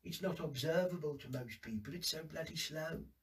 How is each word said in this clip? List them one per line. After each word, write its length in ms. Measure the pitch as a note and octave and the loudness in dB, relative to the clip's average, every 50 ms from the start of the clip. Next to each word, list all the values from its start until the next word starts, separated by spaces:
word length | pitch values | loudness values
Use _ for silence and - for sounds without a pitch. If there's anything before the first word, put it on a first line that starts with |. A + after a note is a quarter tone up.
| _ | _
It's 180 | - - - | -6 -4 0
not 180 | F#3 F#3 E3 - | 2 0 2 2
observable 760 | E3 D3 C3+ B2+ C3 D#3+ D#3+ F3+ F3+ F3+ F3 D#3+ D3+ D3 C#3 | -2 -2 0 2 2 6 6 6 6 6 2 2 0 -2 -2
to 120 | C3+ - B2+ B2+ B2+ | -2 -4 -4 -4 -4
most 220 | B2 A2+ A2 - | -2 -4 -8 -8
people. 320 | - A#2 A2 G#2+ G#2 C3+ D#3 | -6 -2 -2 -2 -2 -2 -4
It's 160 | F3+ F3 - | -2 0 0
so 140 | - D#3 D#3+ | 0 0 -4
bloody 320 | D#3 D#3 - D#3+ - - | -4 -4 -2 -2 -2 -2
slow. 440 | D#3+ - - D#3 D#3 D#3 D#3+ - - - - - _ | -2 -2 -2 0 -2 0 0 -2 -4 -6 -8 -14 _